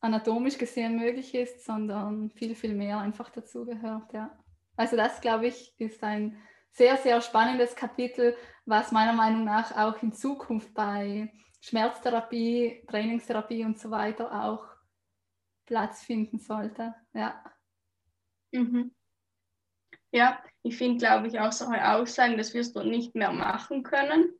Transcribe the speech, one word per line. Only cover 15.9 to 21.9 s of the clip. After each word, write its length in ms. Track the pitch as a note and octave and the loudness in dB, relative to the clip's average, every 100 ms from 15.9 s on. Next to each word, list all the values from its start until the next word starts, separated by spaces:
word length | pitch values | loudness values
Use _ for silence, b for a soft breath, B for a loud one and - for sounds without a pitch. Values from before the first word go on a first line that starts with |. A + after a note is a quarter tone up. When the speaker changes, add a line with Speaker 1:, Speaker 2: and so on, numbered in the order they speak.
| - | -6
Speaker 1:
finden 360 | - A3+ G#3+ A3 | -6 -4 -2 -6
sollte, 560 | - G#3+ G#3 - A#3 - _ | -6 -6 -6 -6 -10 -10 _
ja. 320 | A3+ - - - - _ _ _ _ _ _ _ _ _ | -6 -6 -6 -16 -20 _ _ _ _ _ _ _ _ _
Speaker 2:
Mhm. 400 | B3+ A#3+ A#3+ B3 - _ _ _ _ _ _ _ _ _ - _ | 0 2 0 -2 -8 _ _ _ _ _ _ _ _ _ -20 _
Ja, 320 | A#3+ B3 - - _ | 4 4 2 -8 _
ich 140 | A#3+ - | -8 -2
finde, 200 | B3 A#3+ | 0 2
glaube 280 | A3+ G#3+ A3+ | 4 4 2
ich, 120 | A#3 | 0
auch 140 | G#3+ | -2
solche 340 | - B3 A3+ | -2 -4 0
Aussagen, 520 | G#3 | 4